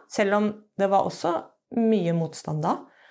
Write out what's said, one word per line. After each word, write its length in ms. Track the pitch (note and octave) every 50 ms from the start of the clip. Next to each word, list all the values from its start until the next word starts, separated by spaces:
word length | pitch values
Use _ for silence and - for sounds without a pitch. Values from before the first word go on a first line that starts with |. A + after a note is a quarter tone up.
| - _
selv 240 | - - G#3+ G3 G3+
om 280 | G#3 G#3 G#3+ G#3 - - _ _ -
det 120 | G3 G3
var 140 | G3 F#3+ -
også 400 | F3+ - - - - E4+ - - - _ _ _ _ -
mye 380 | A#3 A3+ A3 A3 G#3 F3 E3+ E3+
motstand 480 | E3+ D#3+ D#3 - - - - D3+ D#3 D3+
da, 140 | F3 B3+ - - - _ _ _ -